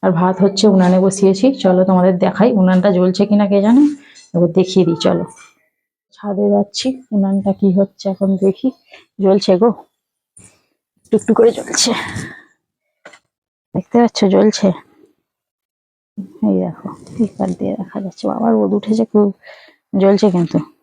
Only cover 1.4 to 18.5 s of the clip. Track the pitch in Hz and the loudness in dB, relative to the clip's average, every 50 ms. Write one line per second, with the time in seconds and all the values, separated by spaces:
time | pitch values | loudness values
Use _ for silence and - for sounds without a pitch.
1.4 | - 262 269 - - 190 185 185 185 185 190 185 180 190 185 175 - - 175 - | 0 0 0 0 0 0 2 2 2 2 2 2 2 2 2 0 -2 -2 0 2
2.4 | 196 247 240 202 185 185 185 185 180 208 196 180 180 185 185 - 208 208 208 208 | 0 2 2 2 2 2 2 2 2 2 2 2 0 0 0 0 -2 0 2 0
3.4 | 208 196 202 202 196 208 233 262 294 294 294 - - - _ - - _ _ 175 | 0 2 0 0 2 4 4 4 4 2 0 -4 -16 -20 _ -20 -20 _ _ 0
4.4 | 175 170 165 185 185 185 - 190 180 160 170 165 - 175 170 170 175 - - - | 0 0 2 0 0 0 2 0 2 2 0 0 -2 -2 -2 -2 -4 -8 -12 -20
5.4 | - - _ _ _ _ _ _ _ _ _ _ _ _ _ - - 208 202 185 | -20 -20 _ _ _ _ _ _ _ _ _ _ _ _ _ -14 -10 -8 -4 -2
6.4 | 208 202 202 202 202 - _ - - 254 262 262 - _ - 202 190 190 196 196 | 0 0 2 0 0 -2 _ -6 -6 -6 -6 -6 -10 _ -2 -2 0 0 0 -2
7.4 | 190 202 190 - - 196 180 196 196 196 _ _ - 196 190 - 196 190 196 185 | -2 -2 -2 0 0 0 2 2 0 -2 _ _ -8 -8 -6 -4 -2 -2 -2 0
8.4 | 196 196 190 - - 262 - _ _ _ - - _ _ _ _ 202 196 196 208 | 0 -2 -2 0 -4 -6 -6 _ _ _ -20 -20 _ _ _ _ 0 2 2 2
9.4 | 196 - 190 180 208 240 208 - - _ _ _ _ _ _ _ _ _ _ _ | 2 2 0 2 2 0 0 -2 -12 _ _ _ _ _ _ _ _ _ _ _
10.4 | _ - _ _ _ _ _ _ _ _ _ _ _ _ - 214 - - 220 - | _ -20 _ _ _ _ _ _ _ _ _ _ _ _ -4 -4 0 0 0 2
11.4 | 226 233 - - - - - - - 247 226 - - - - - - - - - | 2 2 2 -2 -10 -8 -4 -4 -2 -2 -2 -4 -8 -10 -12 -12 -12 -14 -16 -20
12.4 | - _ _ _ _ _ _ _ _ _ _ _ _ - - - _ _ _ _ | -20 _ _ _ _ _ _ _ _ _ _ _ _ -20 -20 -20 _ _ _ _
13.4 | _ _ _ _ _ _ _ - - _ _ 240 240 226 _ - - 196 190 - | _ _ _ _ _ _ _ -10 -10 _ _ 0 0 0 _ 0 0 2 2 4
14.4 | 208 214 208 - - 190 180 - - _ _ _ _ _ _ _ _ _ _ _ | 2 2 0 0 -2 -2 -2 -2 -8 _ _ _ _ _ _ _ _ _ _ _
15.4 | _ _ _ _ _ _ _ _ _ _ _ _ _ _ _ - 190 - - - | _ _ _ _ _ _ _ _ _ _ _ _ _ _ _ -16 -16 -16 -10 -4
16.4 | - - 196 185 185 180 160 - - - - - - - - - 233 196 - - | -2 -2 0 -2 -2 -4 -8 -12 -16 -18 -18 -18 -20 -20 -6 -6 -6 -6 -4 -6
17.4 | 196 190 180 - - 190 185 - 190 190 - - 196 190 - - - 202 - - | -6 -6 -6 -6 -6 -8 -8 -8 -10 -12 -12 -12 -12 -12 -14 -10 -8 -6 -6 -4
18.4 | 226 226 | -2 0